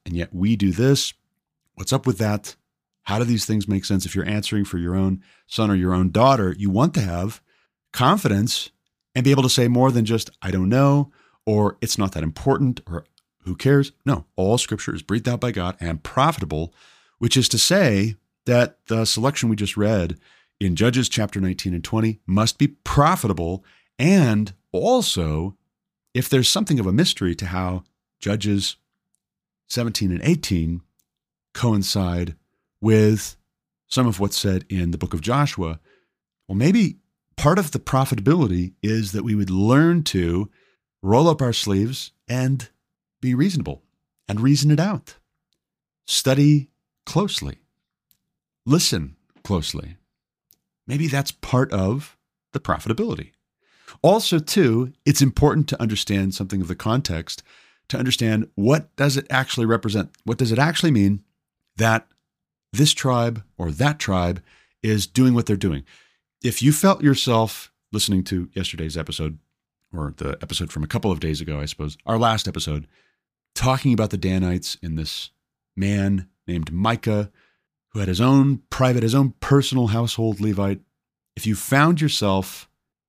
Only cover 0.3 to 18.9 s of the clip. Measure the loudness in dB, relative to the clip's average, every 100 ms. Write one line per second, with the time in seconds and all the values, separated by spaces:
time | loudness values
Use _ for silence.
0.3 | -2 0 2 0 2 2 2 0 -10 _
1.3 | _ _ _ _ -14 -4 -2 -2 -2 -2
2.3 | -2 -6 -20 _ _ _ _ -6 -2 0
3.3 | -2 -2 -4 -2 -2 0 -4 -2 -6 -4
4.3 | -4 -4 -4 -4 -4 -2 0 0 -2 _
5.3 | _ -12 -4 0 2 2 2 2 4 4
6.3 | 4 0 -2 0 2 2 0 -4 -4 -6
7.3 | -8 _ _ _ _ _ -2 2 2 2
8.3 | 0 0 -2 -8 _ _ _ _ 0 2
9.3 | 4 4 2 2 4 4 4 2 0 -4
10.3 | _ -4 0 2 4 4 4 0 _ _
11.3 | _ 0 2 2 -2 -6 -2 -2 -2 -6
12.3 | -4 -2 0 0 -2 -8 -12 -12 _ _
13.3 | _ -10 -4 2 2 2 _ -2 -2 -4
14.3 | -2 0 0 -2 -6 -6 -8 -4 -4 -2
15.3 | -4 -4 -4 -6 -6 -6 -6 -6 0 0
16.3 | 0 -4 -4 -6 _ _ _ _ -4 0
17.3 | 2 2 2 2 4 4 2 0 -4 _
18.3 | _ 0 2 2 _ -4